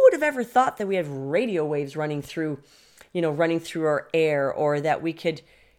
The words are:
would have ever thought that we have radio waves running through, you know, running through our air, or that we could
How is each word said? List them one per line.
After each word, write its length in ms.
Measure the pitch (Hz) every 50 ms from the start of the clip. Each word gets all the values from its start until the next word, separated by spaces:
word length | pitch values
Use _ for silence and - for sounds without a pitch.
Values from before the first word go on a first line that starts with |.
| 523
would 100 | 508 -
have 100 | 294 302
ever 200 | 302 277 254 233
thought 340 | - - 254 262 262 -
that 100 | - 208
we 100 | 190 196
have 120 | 185 160 147
radio 540 | 139 135 135 139 151 185 254 226 190 165 151
waves 320 | 147 151 147 147 139 135
running 260 | 156 151 151 151 143
through, 380 | 143 - - 165 160 156 143 139 - _ _ _ _ _ _ - - _ -
you 80 | 180
know, 100 | 165 156
running 280 | 147 147 165 165 165 165
through 260 | 165 - - 170 160
our 240 | 156 151 139 - - -
air, 380 | 165 160 156 147 143 139 135
or 300 | - - 151 147 147 143
that 200 | 143 156 147 -
we 120 | 156 165 156
could 280 | 160 - 170 156 147 - _ _ _ _ _ _